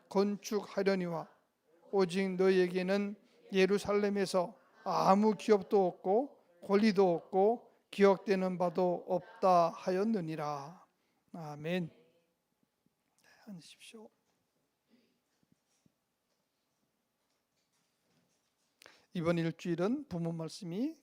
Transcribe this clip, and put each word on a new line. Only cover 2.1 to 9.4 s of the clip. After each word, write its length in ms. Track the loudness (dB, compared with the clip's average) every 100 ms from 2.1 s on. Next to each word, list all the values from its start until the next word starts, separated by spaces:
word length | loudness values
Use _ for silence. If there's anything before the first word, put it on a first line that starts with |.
| 0 -2 2
너희에게는 800 | 4 4 2 0 -2 -2 -2 -8 _ _ -4
예루살렘에서 1040 | 0 2 2 0 0 0 -2 -2 -2 -4 -8 _ _
아무 500 | -4 0 4 4 4
기업도 520 | 2 2 2 4 2 2
없고 480 | 0 0 0 0 -10 _ _ 0
권리도 480 | 2 4 4 4
없고 600 | 2 -2 2 2 0 -6 _ -8
기억되는 640 | 4 4 4 0 -2 -2 -2
바도 460 | -4 0 0 -2 -4
없다." 640 | -6 -6 -2